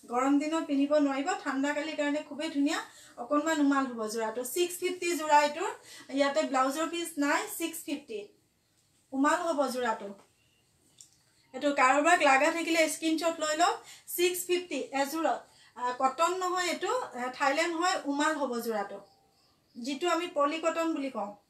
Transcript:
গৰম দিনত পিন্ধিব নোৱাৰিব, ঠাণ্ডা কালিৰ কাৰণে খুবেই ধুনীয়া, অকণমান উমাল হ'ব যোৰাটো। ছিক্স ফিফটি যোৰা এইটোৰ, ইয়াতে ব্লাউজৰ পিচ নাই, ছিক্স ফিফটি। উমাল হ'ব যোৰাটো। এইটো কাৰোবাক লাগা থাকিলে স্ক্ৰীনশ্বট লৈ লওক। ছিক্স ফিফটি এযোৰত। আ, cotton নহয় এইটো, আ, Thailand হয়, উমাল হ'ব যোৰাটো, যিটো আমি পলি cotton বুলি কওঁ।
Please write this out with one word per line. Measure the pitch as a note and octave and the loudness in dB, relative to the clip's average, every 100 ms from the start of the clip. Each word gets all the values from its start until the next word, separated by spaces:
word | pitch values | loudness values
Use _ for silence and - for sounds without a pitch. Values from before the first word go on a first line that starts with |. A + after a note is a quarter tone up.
| - | -2
গৰম | A#3+ C4+ C#4+ | 0 4 2
দিনত | D4+ D#4+ - | 2 -2 0
পিন্ধিব | C#4 C#4+ D4+ | 0 4 4
নোৱাৰিব, | C#4+ C4+ E4 G4 | 4 0 -2 -4
ঠাণ্ডা | D4 C4+ C#4+ | -4 -2 0
কালিৰ | D4+ D#4 D4 | -2 -4 -2
কাৰণে | C#4+ D4 | -2 -2
খুবেই | D4 C#4 D#4+ | -6 -8 -4
ধুনীয়া, | C#4 C#4+ F4+ - - - - | 0 0 0 -6 -18 -20 -14
অকণমান | A#3+ D4 D#4 D#4 | -2 0 2 2
উমাল | C#4 C4+ B3+ | 4 4 0
হ'ব | A#3 G#3+ | -4 -6
যোৰাটো। | A3+ A3 A#3 | -4 -4 -4
ছিক্স | B3+ F4+ F4 - | -4 -2 -2 -2
ফিফটি | F4+ F#4 F4 D4+ | -4 -2 -2 -2
যোৰা | D#4 D4 | 4 6
এইটোৰ, | D4 D4+ G#4 B4+ - - - | 6 0 -4 -6 -16 -20 -8
ইয়াতে | C4+ C#4 D#4 | 0 2 2
ব্লাউজৰ | C4+ C4 C4+ D4 D#4+ | 0 2 0 0 -4
পিচ | E4+ E4 D4 | -4 -6 -2
নাই, | C#4+ E4 G#4+ - | 0 0 -2 -6
ছিক্স | E4 - - | -6 -6 -8
ফিফটি। | C#4+ - G#3 G3+ _ _ _ _ _ _ _ _ | -8 -8 -12 -12 _ _ _ _ _ _ _ _
উমাল | C4 D4 E4 | 0 2 2
হ'ব | E4+ C#4+ C4 | 0 0 0
যোৰাটো। | B3 A#3+ A3 G3+ G3+ _ _ _ _ _ _ _ _ - _ _ _ _ | 0 -2 -4 -8 -14 _ _ _ _ _ _ _ _ -20 _ _ _ _
এইটো | C4 C#4+ | -2 0
কাৰোবাক | C#4 C4 C#4+ D#4 F4 | 4 4 6 6 6
লাগা | C#4+ C4+ D4+ | 6 6 4
থাকিলে | E4 E4 E4 D#4 | 2 0 2 2
স্ক্ৰীনশ্বট | - D#4+ D#4+ E4+ E4 | 2 -2 0 0 -2
লৈ | D4+ D4+ | -2 2
লওক। | F4+ A#4 - - - - | 2 2 -10 -20 -12 0
ছিক্স | F4+ F4+ - | 0 0 -2
ফিফটি | F4+ - C#4+ | -2 -2 -8
এযোৰত। | - C#4 C#4 D#4+ D4+ - - _ - - | -4 -2 -2 0 0 -2 -6 _ -20 -6
আ, | B3 B3+ | -4 0
cotton | C4 C4+ E4+ F#4 | 0 2 0 2
নহয় | F4+ F4+ F4 | -2 -2 -2
এইটো, | D4+ F#4 B4 | -2 -2 -2
আ, | A#4 B3 B3+ | -4 -6 -8
Thailand | - C#4 D4+ E4+ D#4+ | 0 0 2 0 0
হয়, | F4+ - C#4+ | 0 0 -2
উমাল | C#4 D#4 D4+ | 0 0 0
হ'ব | C4 A#3 | -2 -4
যোৰাটো, | A3+ G#3+ G3+ G3+ - _ _ _ _ _ _ A#3 | -4 -4 -6 -10 -18 _ _ _ _ _ _ -12
যিটো | A#3+ C#4 F4 | -8 -2 0
আমি | E4 F4 | 0 -2
পলি | C#4+ C#4+ D#4+ | 0 0 0
cotton | E4 E4 E4 | -2 0 -2
বুলি | D4+ C4+ | -2 -4
কওঁ। | A3+ G#3 - | -6 -8 -10